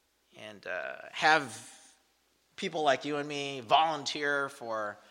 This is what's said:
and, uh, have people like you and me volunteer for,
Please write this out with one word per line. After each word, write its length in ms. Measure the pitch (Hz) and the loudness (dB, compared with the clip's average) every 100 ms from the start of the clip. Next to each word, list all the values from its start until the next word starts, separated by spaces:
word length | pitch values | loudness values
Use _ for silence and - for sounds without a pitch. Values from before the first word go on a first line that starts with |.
| _ _ _ - 110 | _ _ _ -18 -16
and, 180 | 101 95 | -14 -6
uh, 300 | 90 65 65 - | -6 -6 -10 -12
have 440 | - 160 156 131 110 - - - _ _ _ _ _ _ - | 2 6 6 4 -12 -16 -20 -20 _ _ _ _ _ _ -8
people 260 | 196 165 | -6 0
like 220 | 151 131 | 2 2
you 140 | 143 147 | 0 -4
and 100 | 147 | -4
me 340 | 143 143 135 110 | -6 -6 -8 4
volunteer 800 | 143 165 151 135 156 143 143 139 | 6 6 2 -4 -2 0 0 -2
for, 500 | - 117 110 104 101 - | -6 -6 -4 -4 -8 -16